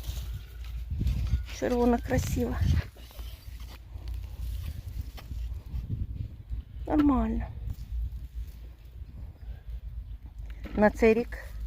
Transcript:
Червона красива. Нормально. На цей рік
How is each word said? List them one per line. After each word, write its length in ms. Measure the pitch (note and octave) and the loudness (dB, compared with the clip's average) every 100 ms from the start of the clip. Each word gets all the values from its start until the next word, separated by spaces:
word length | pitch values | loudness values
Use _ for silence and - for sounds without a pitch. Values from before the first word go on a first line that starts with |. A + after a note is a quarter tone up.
| - - - - - - - - - - - - - - - - | -4 -4 -4 -6 -8 -10 -8 -6 -2 2 4 4 4 2 2 0
Червона 380 | B3+ B3 A#3+ A#3+ | 2 6 6 6
красива. 600 | - B3+ - - A#3+ - - - - - - - - - - - - - - - - - - - - - - - - - - - - - - - - - - - - - - - - - - - - | 4 2 4 2 2 4 6 4 2 -6 -14 -12 -10 -12 -12 -12 -12 -12 -12 -10 -6 -6 -6 -6 -4 -4 -4 -6 -6 -6 -6 -8 -8 -4 -4 -6 -4 -4 -2 -2 -2 -4 -6 -8 -6 -6 -6 -6 2
Нормально. 580 | D#4 D4 B3+ A3 A#3 - - - - - - - - - - - - - - - - - - - - - - - - - - - - - - - - - - | 6 8 8 4 2 -2 -4 -6 -6 -4 -2 -2 -4 -8 -8 -8 -8 -14 -14 -16 -14 -12 -12 -12 -12 -10 -10 -8 -8 -6 -8 -8 -8 -10 -10 -10 -8 -4 6
На 140 | G#3 | 6
цей 240 | - A3+ | 8 8
рік 240 | A3 A#3+ - - - | 8 4 -4 -8 -6